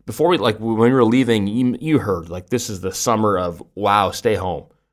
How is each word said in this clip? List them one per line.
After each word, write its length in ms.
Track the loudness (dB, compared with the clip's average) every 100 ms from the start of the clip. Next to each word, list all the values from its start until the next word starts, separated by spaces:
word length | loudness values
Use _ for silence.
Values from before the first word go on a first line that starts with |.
| -10
before 220 | 0 2
we, 80 | 2
like, 180 | 0 -2
when 180 | -2 2
we 120 | 4
were 120 | 6 4
leaving, 400 | 4 2 2 0
you, 320 | 0 -2 -2
you 200 | 0 0
heard, 300 | 0 -4 -6
like, 200 | -12 -4
this 220 | -4 -4
is 100 | -8
the 100 | -8
summer 460 | -4 -2 0 0 0
of, 240 | -2 -8 -14 -4
wow, 340 | 0 2 0
stay 240 | -2 -2
home. 320 | -2 -4 -8 -10 _ _